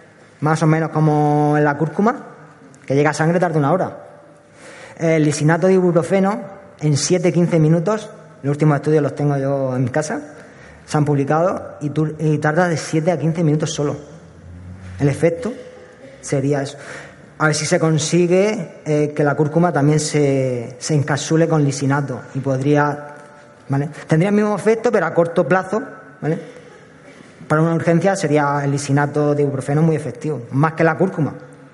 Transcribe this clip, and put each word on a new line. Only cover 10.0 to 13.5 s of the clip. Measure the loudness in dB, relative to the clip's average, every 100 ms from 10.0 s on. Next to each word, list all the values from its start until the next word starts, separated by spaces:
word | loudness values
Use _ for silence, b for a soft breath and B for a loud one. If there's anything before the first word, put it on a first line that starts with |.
| -4 -6 -10 B B B B B -6
se | -2
han | 0
publicado, | 0 0 0 0 -2 -8 -10
y | -6
tu-, | -4 -4 -2
y | -2 0
tarda | 0 2 0
de | -2
siete | -2 -2 0
a | 0
quince | -2 0
minutos | 0